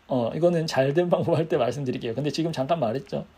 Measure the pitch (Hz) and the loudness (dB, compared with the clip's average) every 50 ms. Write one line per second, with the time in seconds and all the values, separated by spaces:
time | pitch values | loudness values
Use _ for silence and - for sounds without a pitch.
0 | _ - 139 123 117 113 - 151 170 175 175 160 165 - - 131 135 143 143 180 | _ -2 0 0 0 0 0 2 2 2 2 2 -2 0 0 2 2 2 2 2
1 | 180 175 190 185 110 - 165 151 165 160 170 143 117 123 113 143 139 127 127 123 | 2 2 2 2 2 2 2 0 0 0 2 2 2 0 -2 -4 -4 -4 -4 -4
2 | 123 117 113 - 151 147 143 165 156 165 156 - - - 170 165 123 107 120 135 | -4 -6 -4 -2 -2 -2 -2 -2 -2 -2 -2 -2 -2 0 0 0 0 -2 -2 -4
3 | - - 147 143 - - _ | -6 -6 -8 -8 -8 -10 _